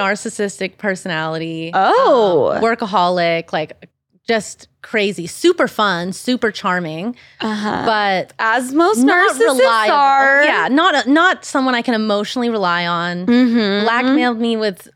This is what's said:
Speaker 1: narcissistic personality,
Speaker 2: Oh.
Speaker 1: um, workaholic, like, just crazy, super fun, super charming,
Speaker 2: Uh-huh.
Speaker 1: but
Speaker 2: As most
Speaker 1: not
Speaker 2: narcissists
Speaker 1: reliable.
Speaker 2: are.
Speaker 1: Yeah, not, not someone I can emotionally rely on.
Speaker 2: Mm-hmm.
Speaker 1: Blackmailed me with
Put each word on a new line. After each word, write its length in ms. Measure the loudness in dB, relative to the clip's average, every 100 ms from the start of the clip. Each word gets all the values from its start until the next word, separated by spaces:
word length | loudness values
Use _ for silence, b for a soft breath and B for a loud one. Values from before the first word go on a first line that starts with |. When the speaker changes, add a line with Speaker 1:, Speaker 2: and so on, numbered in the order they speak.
Speaker 1:
narcissistic 760 | 0 -2 -6 -6 -6 -4 -10 -6
personality, 920 | -6 -6 -6 -4 -4 -6 -6 -8 -4
Speaker 2:
Oh. 760 | 0 2 4 4 4 4 2 2
Speaker 1:
um, 80 | 0
workaholic, 920 | 0 -2 -2 0 0 0 0 -2 -4
like, 340 | -6 -6 -12 -20 _ _ _ -4
just 420 | -4 -4 -18 -20 _
crazy, 440 | -6 -4 -2 -4 -12
super 400 | 0 0 2 -2
fun, 460 | 0 -2 -2 -6
super 380 | -8 -4 -2 -2
charming, 640 | -4 -4 -2 -4 -8 -10 -10 b b
Speaker 2:
Uh-huh. 420 | -6 -4 -4 -4 -2
Speaker 1:
but 480 | 0 0 -2 -4 -4
Speaker 2:
As 360 | -2 0 -2
most 240 | 0 2 4
Speaker 1:
not 320 | 2 4 2
Speaker 2:
narcissists 280 | 2 2 4
Speaker 1:
reliable. 360 | 2 2 2
Speaker 2:
are. 500 | 4 4 4 4 4
Speaker 1:
Yeah, 240 | 2 2 0
not, 360 | 2 2 2 2
not 400 | 4 4 0 -4
someone 280 | -2 0
I 60 | 0
can 140 | 0
emotionally 560 | -2 0 -2 -2 -4 -2
rely 360 | 0 0 0 0
on. 380 | -2 -2 -4
Speaker 2:
Mm-hmm. 600 | 0 2 4 2 0 0
Speaker 1:
Blackmailed 540 | 0 0 2 2 0 -2
me 200 | -2 -2
with 300 | -2 -6 -16